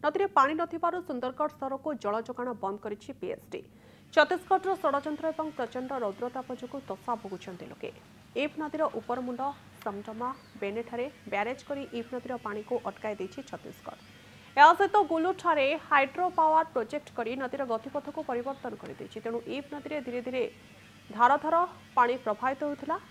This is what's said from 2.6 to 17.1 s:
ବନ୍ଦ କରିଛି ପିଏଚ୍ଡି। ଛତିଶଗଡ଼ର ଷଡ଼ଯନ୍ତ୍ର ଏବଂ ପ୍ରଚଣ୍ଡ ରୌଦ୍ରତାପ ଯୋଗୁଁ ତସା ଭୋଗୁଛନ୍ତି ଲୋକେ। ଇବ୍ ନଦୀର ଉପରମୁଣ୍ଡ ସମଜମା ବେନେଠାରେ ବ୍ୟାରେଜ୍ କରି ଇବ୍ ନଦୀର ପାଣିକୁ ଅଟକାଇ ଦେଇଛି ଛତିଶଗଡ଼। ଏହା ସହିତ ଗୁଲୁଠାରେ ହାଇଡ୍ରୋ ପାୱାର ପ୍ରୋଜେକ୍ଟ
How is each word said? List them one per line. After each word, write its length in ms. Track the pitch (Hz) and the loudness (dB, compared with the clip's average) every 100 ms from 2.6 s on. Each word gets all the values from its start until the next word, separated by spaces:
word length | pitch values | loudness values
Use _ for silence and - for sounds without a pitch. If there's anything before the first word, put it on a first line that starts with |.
ବନ୍ଦ 140 | 196 208 | -6 -6
କରିଛି 260 | 220 208 - | -8 -10 -12
ପିଏଚ୍ଡି। 480 | 269 180 - - - - - - - - | -10 -8 -8 -8 -12 -12 -20 -20 -20 2
ଛତିଶଗଡ଼ର 580 | - 302 359 - 381 370 381 | 6 6 4 2 2 2 0
ଷଡ଼ଯନ୍ତ୍ର 440 | 320 277 294 302 320 | 2 0 -2 -4 -4
ଏବଂ 140 | 320 311 294 | -2 -6 -4
ପ୍ରଚଣ୍ଡ 340 | 233 254 254 269 | -6 -4 -6 -4
ରୌଦ୍ରତାପ 440 | 220 202 240 254 254 247 | -4 -4 -6 -6 -10 -10
ଯୋଗୁଁ 180 | 247 277 262 | -8 -12 -10
ତସା 240 | 190 - 233 | -10 -4 -6
ଭୋଗୁଛନ୍ତି 440 | 202 180 - 180 - | -6 -10 -10 -12 -14
ଲୋକେ। 180 | - - - - - - - | -10 -12 -12 -20 -20 -10 -4
ଇବ୍ 120 | 294 302 | -4 -2
ନଦୀର 220 | 302 311 311 226 | -6 0 -2 -2
ଉପରମୁଣ୍ଡ 420 | 214 240 247 240 269 285 - - | -6 -4 -4 -4 -6 -6 -16 -10
ସମଜମା 460 | 220 202 208 220 247 269 - 214 | -8 -8 -10 -6 -6 -6 -14 -8
ବେନେଠାରେ 440 | 202 214 233 240 254 - - | -6 -4 -6 -6 -6 -8 -6
ବ୍ୟାରେଜ୍ 320 | 196 214 262 | -4 -2 -4
କରି 200 | - 285 277 | -8 -8 -6
ଇବ୍ 160 | 240 233 | -8 -6
ନଦୀର 200 | 247 247 247 220 | -8 -6 -8 -6
ପାଣିକୁ 280 | 208 214 240 208 | -8 -4 -4 -4
ଅଟକାଇ 240 | 196 214 208 | -6 -8 -6
ଦେଇଛି 200 | 185 - 269 | -8 -8 -12
ଛତିଶଗଡ଼। 500 | - - - - - - - - - - - | -12 -12 -14 -14 -16 -20 -20 -20 -20 -6 10
ଏହା 140 | 302 | 10
ସହିତ 220 | 359 392 415 330 | 10 6 6 4
ଗୁଲୁଠାରେ 540 | 320 330 370 349 311 269 311 - | 2 2 0 2 4 2 0 4
ହାଇଡ୍ରୋ 360 | 294 277 285 359 359 | 4 4 2 0 4
ପାୱାର 260 | 320 311 320 | 4 4 2
ପ୍ରୋଜେକ୍ଟ 340 | - 226 294 - | -2 -4 -6 -8